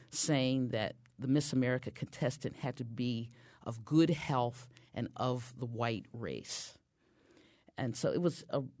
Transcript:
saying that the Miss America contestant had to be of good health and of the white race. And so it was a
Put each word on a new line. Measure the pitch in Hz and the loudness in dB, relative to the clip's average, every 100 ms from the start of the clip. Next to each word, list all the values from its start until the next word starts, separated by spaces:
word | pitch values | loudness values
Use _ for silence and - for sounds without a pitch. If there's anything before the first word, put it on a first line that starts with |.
| - | -8
saying | - - 143 127 131 123 | -2 2 4 4 2 2
that | 117 104 - - - | 0 -2 -6 -16 -4
the | 135 | 2
Miss | 147 143 | 4 4
America | 131 127 127 - | 4 4 2 -2
contestant | - - - 135 - 123 - | -8 -8 0 0 0 -6 -4
had | 135 - | -6 -4
to | 117 | -6
be | 113 123 117 113 - - - - | -2 0 -2 -4 -12 -20 -12 -10
of | 117 | -8
good | 107 156 165 | 2 4 6
health | 151 - 135 120 - - - - | 4 2 2 2 -2 -14 -20 -12
and | - 120 - | -6 -6 -2
of | 123 123 120 - | -2 -2 -6 -8
the | 123 | -6
white | 113 117 110 - | -2 -2 -2 -6
race. | 113 98 60 - - - - _ _ _ _ _ - - _ - - | -8 -6 -6 -8 -8 -10 -16 _ _ _ _ _ -20 -20 _ -14 -4
And | 123 | -4
so | 113 - | 0 0
it | - | 2
was | 175 - - | 2 -2 -2
a | 143 131 - | -2 -2 -8